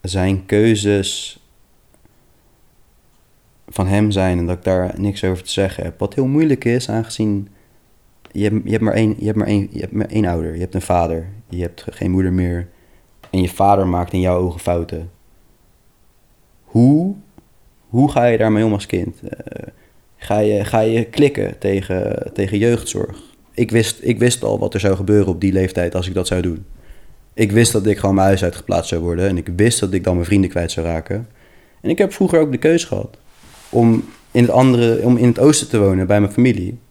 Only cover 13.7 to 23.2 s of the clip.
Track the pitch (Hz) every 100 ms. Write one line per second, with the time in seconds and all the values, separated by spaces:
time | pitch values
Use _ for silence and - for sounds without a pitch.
13.7 | 101 95 87 87 95 90 90 92 85 -
14.7 | 87 85 80 87 _ _ _ _ _ _
15.7 | _ _ _ _ _ _ _ _ _ _
16.7 | 113 123 151 185 196 - - _ _ _
17.7 | _ _ 117 143 139 120 113 110 107 110
18.7 | 101 - 92 90 90 - - - - -
19.7 | - _ _ _ _ - 104 107 104 101
20.7 | 113 110 113 113 - 147 143 98 95 98
21.7 | 98 92 92 - - - - 98 104 117
22.7 | 117 - 101 - -